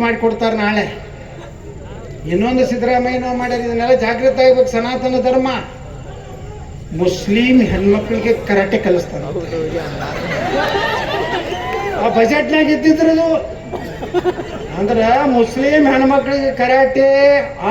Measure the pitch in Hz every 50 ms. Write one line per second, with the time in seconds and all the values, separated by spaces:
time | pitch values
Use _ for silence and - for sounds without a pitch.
0 | 233 233 226 - 226 226 214 - 233 220 220 214 208 208 214 208 202 - - -
1 | - - - - - - - - - - - - - - - - - - - -
2 | - - - - - 160 175 190 220 247 254 254 247 247 240 214 226 247 254 247
3 | 247 254 254 254 247 254 247 247 247 240 247 240 233 240 233 226 233 247 254 247
4 | 220 226 240 226 262 262 254 254 262 262 254 254 254 254 - 226 233 247 254 247
5 | 254 254 254 254 214 254 254 262 262 262 247 214 214 - - - - - - -
6 | - - - - - - - - - - - - - - - - - - - 160
7 | 180 180 180 - - 202 202 233 247 254 254 254 220 165 180 185 196 202 208 214
8 | 214 - 226 214 214 233 226 - - - 202 196 196 190 - - - 196 180 170
9 | - - 147 147 143 - 160 180 165 165 165 160 160 156 165 170 156 147 139 135
10 | - - - - - - - - - - 285 277 302 - - 403 381 - - -
11 | - - - 392 - - - 349 339 - 370 370 - - - - 403 403 392 320
12 | 254 233 - 226 226 226 294 302 269 240 302 311 311 277 302 247 269 311 311 320
13 | 320 320 330 320 330 330 320 - - - - - - - - - - - - -
14 | - - - 359 - 359 370 349 - - - - - - 151 175 202 208 240 226
15 | 220 226 233 269 294 277 254 240 226 226 - 254 269 285 302 302 294 269 269 262
16 | 262 262 269 277 - 262 277 277 269 269 262 262 254 247 262 269 269 254 262 269
17 | 269 269 269 277 277 285 285 277 269 - - - 180 202